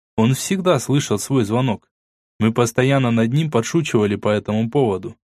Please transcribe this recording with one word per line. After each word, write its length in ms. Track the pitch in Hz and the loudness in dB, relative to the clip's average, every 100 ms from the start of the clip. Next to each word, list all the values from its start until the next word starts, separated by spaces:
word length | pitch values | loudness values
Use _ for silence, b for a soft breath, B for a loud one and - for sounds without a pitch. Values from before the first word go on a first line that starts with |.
| _ - | _ 0
он 180 | 226 | 0
всегда 440 | 233 - 196 180 147 | 0 -2 -2 0 0
слышал 380 | - 143 - 104 | 2 -2 0 -4
свой 260 | - 139 | -2 -2
звонок. 440 | 101 117 131 98 _ _ _ _ _ - | 0 0 -2 -4 _ _ _ _ _ -2
Мы 140 | 110 | 0
постоянно 580 | 113 117 - 131 139 123 | 2 0 2 2 2 2
над 220 | 113 113 | 2 0
ним 180 | 143 160 | 0 0
подшучивали 680 | 120 113 170 156 117 104 101 | -2 0 -2 0 0 0 0
по 120 | 107 | 0
этому 420 | 104 - 107 113 | -2 -2 -2 -2
поводу. 460 | 147 123 92 101 - | 0 0 -2 -6 -14